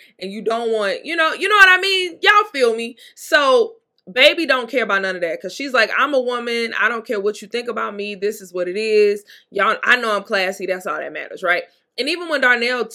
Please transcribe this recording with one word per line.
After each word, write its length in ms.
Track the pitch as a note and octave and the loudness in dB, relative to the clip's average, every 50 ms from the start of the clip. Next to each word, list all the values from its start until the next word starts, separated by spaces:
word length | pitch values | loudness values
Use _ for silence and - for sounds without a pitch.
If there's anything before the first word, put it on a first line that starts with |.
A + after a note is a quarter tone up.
| - _ _ _ | -20 _ _ _
and 100 | F#3 G3 | -12 -12
you 120 | G3 A3 | -10 -6
don't 320 | G3+ A3 A3+ A#3 A#3+ A3+ A3+ | -4 -4 -4 -2 -2 -2 -2
want, 320 | G#3+ G3+ G3 E3 - - | -2 -2 -2 -4 -4 -6
you 100 | C#4 E4+ | -6 0
know, 160 | E4+ D#4+ D#4+ | 0 0 0
you 160 | C4 - E4+ | 0 -2 -2
know 80 | G4 G#4+ | 2 6
what 140 | G4+ F#4+ F#4 | 6 8 8
I 100 | F#4 F4+ | 6 4
mean? 400 | F#4+ G4 F#4+ F#4+ F#4 F4 E4 - | 2 0 0 0 -2 -4 -6 0
Y'all 220 | F4 G4 G#4 G#4 G#4+ - | 2 4 4 4 4 2
feel 240 | - C#4 B3 A3+ A3 | 0 0 0 0 0
me? 220 | A3+ A#3 A#3+ - _ - - _ | -2 -6 -10 -10 _ -20 -20 _
So 640 | - - - D#4+ D4 C#4+ C4 B3+ A#3+ - - - _ _ _ _ _ _ F#3 | -20 -6 0 2 2 4 6 4 4 2 0 -4 _ _ _ _ _ _ -8
baby 340 | F#3 B3 C#4 D4+ - E4+ D#4+ | 0 4 6 6 6 4 0
don't 240 | C4+ C4 B3+ A#3 A#3 | 0 0 0 0 -2
care 140 | C#4 B3 A3 | -2 -2 0
about 200 | G#3 G3 G3 F#3+ | 0 0 0 0
none 120 | F#3+ F#3 | -2 -4
of 60 | F3 | -2
that, 200 | F3 E3 E3+ - | -4 -4 -4 -6
'cause 140 | - F#3 - | -8 -12 -10
she's 160 | - C#4 C#4 | -8 -8 -2
like, 180 | B3 A#3 A3 - - | 2 2 2 2 2
"I'm 160 | G#3+ C4 C#4+ C#4+ | 0 0 2 2
a 60 | C4 | 0
woman. 540 | A#3+ B3 A#3+ A#3+ A#3+ A#3+ A#3 A#3 A#3 A3+ - | 0 0 -4 -4 -4 -4 -2 -2 -2 -2 -2
I 120 | - G3+ A3 | 0 0 0
don't 180 | A#3+ A3+ A3 | 0 -2 -6
care 140 | - A3+ G3+ | -4 -4 -2
what 200 | G3 G#3 G#3 - | -2 -2 -4 -4
you 60 | G#3 | -12
think 220 | G3 - A#3+ A#3+ A#3+ | -8 -8 -8 -6 -6
about 260 | G#3+ A3 A3 A3 G#3 | -6 -6 -6 -6 -6
me. 200 | G3+ G3+ G#3 G3+ | -8 -8 -8 -8
This 260 | F#3 G3 G#3 G#3+ G#3+ | -4 -4 -4 -4 -6
is 100 | G3 F3 | -14 -10
what 160 | F3 F3+ F3+ | -6 -6 -4
it 80 | F3+ F3+ | -4 -4
is. 480 | G#3+ A3 A3 G#3+ G#3 G#3 G#3 G3+ G3+ - _ - - _ _ | -4 -2 2 4 4 4 4 2 -2 -6 _ -20 -20 _ _
Y'all, 260 | F#3+ G3 G3 A3 G#3 - - | -2 0 2 2 0 0 2
I 120 | G#3+ A#3+ | 2 2
know 220 | B3 A#3 A3 G#3 | 2 2 0 -2
I'm 60 | G3 G3 | -2 -2
classy. 420 | - A3 F#3+ F#3 F#3 F#3+ - F#3 | -2 -2 0 0 -2 -4 -6 -6
That's 200 | F3+ F#3 F#3 - | -6 -6 -6 -6
all 120 | F3+ D#3 | -8 -6
that 160 | D#3 C#3+ D3 D#3 | -6 -8 -10 -10
matters," 300 | D3+ - - - - F#3 | -12 -12 -12 -12 -6 0
right? 200 | E3+ F3 E3+ - - _ _ _ _ _ | 0 0 0 -2 -8 _ _ _ _ _
And 120 | A3+ B3+ D4 | -6 -4 -2
even 180 | F4 F4 F4 | -2 -4 -4
when 140 | E4 D4+ C4 | -4 -2 2
Darnell 480 | C4 B3 B3 A#3 A#3 B3 B3+ B3 A3+ A#3 - | 4 4 2 2 2 -2 -2 -2 -4 -6 -8